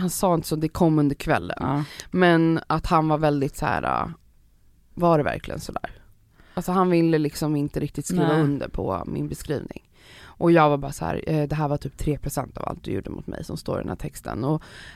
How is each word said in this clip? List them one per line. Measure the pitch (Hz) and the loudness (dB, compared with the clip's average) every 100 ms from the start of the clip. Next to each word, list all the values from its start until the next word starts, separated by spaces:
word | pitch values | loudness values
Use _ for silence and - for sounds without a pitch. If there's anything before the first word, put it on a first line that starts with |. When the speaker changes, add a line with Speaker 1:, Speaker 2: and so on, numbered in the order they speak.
Speaker 1:
han | 180 | -2
sa | - 190 | 0 2
inte | 170 - | 2 0
så, | 156 | -2
det | 156 | -2
kom | - 170 156 | 2 4 6
under | 147 | 4
kvällen. | - - 131 87 - | 2 0 0 0 -4
Speaker 2:
Ja. | - 143 147 - - | -2 -2 -4 -8 -6
Speaker 1:
Men | 180 180 165 165 160 - | 4 6 6 6 2 0
att | 160 - | -2 2
han | 165 156 | 2 4
var | 151 | 2
väldigt | 156 147 139 - | 2 2 0 -2
så | 139 | -2
här: | 87 65 62 - - _ _ _ _ _ _ _ | 0 0 -2 -2 -8 _ _ _ _ _ _ _
"Var | - 170 156 | 0 4 4
det | |
verkligen | 107 55 - - | 2 -2 -6 -10
så | - | -8
där?" | - - - - - _ _ - | -8 -10 -14 -20 -20 _ _ -14
Alltså | - 175 | -8 -2
han | 185 180 | 2 4
ville | 170 165 160 | 4 4 4
liksom | 147 - 151 147 | 2 -2 0 0
inte | 147 - | -2 -2
riktigt | 147 - - | -6 -6 -4
skriva | 180 165 | 0 2
Speaker 2:
Nej. | 156 | 4
Speaker 1:
under | 143 143 - | 2 0 -4
på | - 95 92 - | -4 -4 -4 -6
min | 139 147 | -6 -6
beskrivning. | 156 - 143 50 - - _ - - | -8 -6 -6 -8 -14 -20 _ -20 -20
Och | - - 175 | -20 0 4
jag | 170 151 | 6 6
var | 143 | 4
bara | 139 | -2
så | 147 | -6
här: | - - - | -4 -4 -2
"Eh, | 156 143 | -2 -2
det | |
här | 151 147 | -2 -2
var | 147 | -2
typ | 135 - | -6 -6
tre | - 139 | -4 -2
procent | 147 147 - - | -4 -6 -8 -8
av | - | -8
allt | - | -8
du | - | -6
gjorde | 101 - | -6 -6
mot | - - | -10 -10
mig | - | -10
som | - - | -8 -8
står | - - | -4 -4
i | |
den | 107 | -4
här | - | -6
texten." | - - - 110 | -8 -10 -10 -4
Och | 127 156 - - - | -2 -2 -4 -20 -20